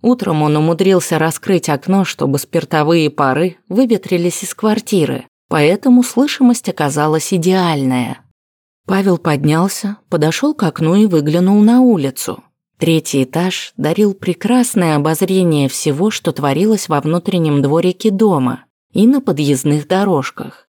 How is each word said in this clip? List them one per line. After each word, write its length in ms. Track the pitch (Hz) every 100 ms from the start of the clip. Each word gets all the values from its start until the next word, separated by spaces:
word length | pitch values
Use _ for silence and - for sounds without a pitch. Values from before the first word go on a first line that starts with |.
Утром 400 | 226 247 - 156
он 140 | 151 151
умудрился 640 | 156 165 190 185 - 160
раскрыть 500 | 156 - - 185 -
окно, 360 | 143 - 190
чтобы 340 | 185 - 143 139
спиртовые 720 | - 170 156 160 147 170 151
пары 460 | 147 139 135 175 175 _
выветрились 760 | 190 262 214 - 180 175 -
из 100 | 196
квартиры, 720 | - 220 214 214 202 143 127 - _ _
поэтому 560 | 160 147 202 262 247
слышимость 640 | 247 - 285 - 254 240 -
оказалась 680 | 180 147 151 151 156 -
идеальная. 880 | 190 165 190 175 151 131 127 120 127 _ _ _ _ _ _ -
Павел 320 | 190 196 170
поднялся, 800 | - 143 147 156 190 - 202 208 _
подошел 460 | 170 151 160 285
к 80 | 302
окну 320 | 175 - 156
и 120 | 185 214
выглянул 540 | 170 147 160 185 208
на 180 | 208 240
улицу. 600 | 254 202 135 - - - _ _ _ _
Третий 440 | 160 160 151 139
этаж 500 | 131 160 180 180 - -
дарил 380 | 151 170 208
прекрасное 840 | 196 - 175 208 247 247 - 170 156
обозрение 720 | 151 160 185 190 175 151 135
всего, 420 | - - 139 202
что 220 | - -
творилось 560 | 151 143 139 208 214 -
во 140 | 151
внутреннем 580 | 151 170 175 190 160 143
дворике 500 | 139 156 185 180 220
дома 540 | 190 214 165 127 - _ _ _
и 120 | - 220
на 140 | 277
подъездных 680 | 269 151 147 139 151 147 147
дорожках. 800 | 185 202 160 127 - 113 - _